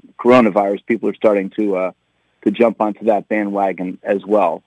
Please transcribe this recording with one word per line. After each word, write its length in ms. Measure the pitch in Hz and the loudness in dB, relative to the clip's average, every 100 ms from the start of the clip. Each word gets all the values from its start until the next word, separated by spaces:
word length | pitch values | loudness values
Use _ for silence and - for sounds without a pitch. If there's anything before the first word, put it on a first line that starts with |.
| - - | -20 -2
coronavirus, 680 | 120 127 110 95 98 98 - | 4 6 6 2 0 -4 -4
people 240 | 110 107 | -4 -4
are 60 | - | 0
starting 340 | 110 101 95 | 2 2 -2
to, 260 | - 104 92 | -4 -4 -2
uh, 160 | 92 - _ _ _ _ | -4 -8 _ _ _ _
to 60 | - | -4
jump 320 | - 117 98 | 2 0 2
onto 240 | 107 98 107 | -4 -2 -2
that 220 | 104 - | -2 -2
bandwagon 720 | 107 101 101 98 87 92 90 | -4 -4 -2 -2 -4 -8 -8
as 240 | - 98 95 | -4 -4 0
well. 380 | 107 87 80 | 0 0 -2